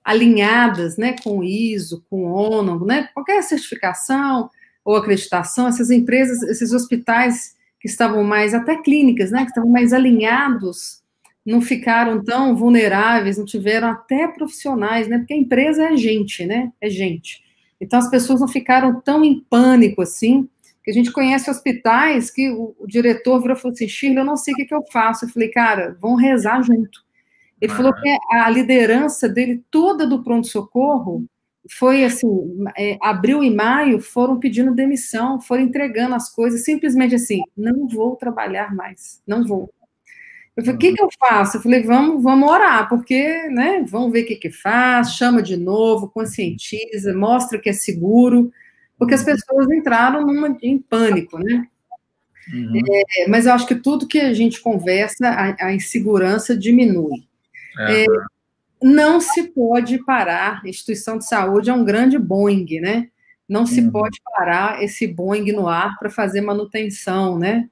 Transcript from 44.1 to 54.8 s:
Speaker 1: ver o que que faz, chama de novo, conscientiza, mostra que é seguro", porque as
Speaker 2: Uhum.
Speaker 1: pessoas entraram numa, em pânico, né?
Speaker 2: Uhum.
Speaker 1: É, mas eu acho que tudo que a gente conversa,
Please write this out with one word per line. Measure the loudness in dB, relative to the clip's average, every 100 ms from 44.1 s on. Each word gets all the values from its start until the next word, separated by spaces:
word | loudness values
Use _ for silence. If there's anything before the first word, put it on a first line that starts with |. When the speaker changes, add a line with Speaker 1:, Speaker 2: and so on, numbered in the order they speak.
Speaker 1:
ver | -2
o | -2
que | -8
que | -10
faz, | -8 -2 2 4 2 0 0
chama | 2 2
de | 0 -4
novo, | -2 0 2 0 -2
conscientiza, | -8 -6 -4 -6 -6 -12 -10 -10 -6 -4 -2
mostra | 2 2 0 -4
que | -4
é |
seguro", | -2 -4 -4 2 4 6 4 2 _ _ _ _ _
porque | 0
as | 0
Speaker 2:
Uhum. | 0
Speaker 1:
pessoas | -2 0 0 2
entraram | 0 2 2 2 2 0
numa, | 0 -2 -4
em | -2 -4
pânico, | -2 0 2 0 -4 -8
né? | -4 -4 -4 _ _ -20 _ _ _ _ -14
Speaker 2:
Uhum. | -10 -4 -2 2 2 2 0
Speaker 1:
É, | 2
mas | 4 4
eu |
acho | 2 2
que | -2
tudo | 0 -2 -2
que | 0
a | 0
gente | 2 0 0
conversa, | -4 -2